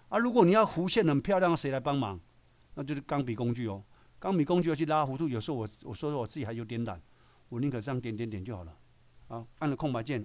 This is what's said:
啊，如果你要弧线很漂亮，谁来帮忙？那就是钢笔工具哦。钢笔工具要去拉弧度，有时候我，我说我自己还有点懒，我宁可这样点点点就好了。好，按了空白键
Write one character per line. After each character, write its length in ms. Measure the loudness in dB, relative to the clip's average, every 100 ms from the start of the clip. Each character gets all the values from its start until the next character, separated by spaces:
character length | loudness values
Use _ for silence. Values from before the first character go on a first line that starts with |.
| -2
啊， 80 | 0
如 140 | 4
果 140 | 8
你 60 | 8
要 140 | 8
弧 220 | 4 2 0
线 180 | 4 4
很 120 | 4
漂 200 | 2 4
亮， 160 | 4
谁 160 | 2 0
来 80 | -2
帮 180 | 0 0
忙？ 220 | -2 -6 -14 -20 -20 -20 -14
那 100 | -8
就 100 | -6
是 80 | -6
钢 220 | -2 -2
笔 120 | 0
工 180 | 0 0
具 140 | 0 -2
哦。 160 | -6 -10 -20 -20 -6
钢 160 | 0
笔 80 | 2
工 180 | 4 2
具 80 | 2
要 60 |
去 100 | 0
拉 200 | 0 2
弧 100 | 0
度， 140 | 0 -2
有 100 | -2
时 100 | -4
候 80 | -4
我， 120 | -6 -8
我 100 | -12
说 220 | -6 -4 -2
我 80 |
自 140 | -4 -6
己 60 |
还 60 | -8
有 140 | -6
点 180 | -6 -6
懒， 160 | -6 -8 -14 -20 -20 -20 -10
我 100 | -4
宁 100 | -2
可 100 | -2
这 120 | -4
样 100 | -6
点 140 | -4
点 120 | -6 -6
点 160 | -6
就 140 | -8 -10
好 60 |
了。 120 | -12 -18 -20 -20 -20 -20 -14
好， 200 | -14 -12 -4
按 100 | -4
了 60 |
空 180 | -2 -2
白 80 | -4
键 200 | -4 -6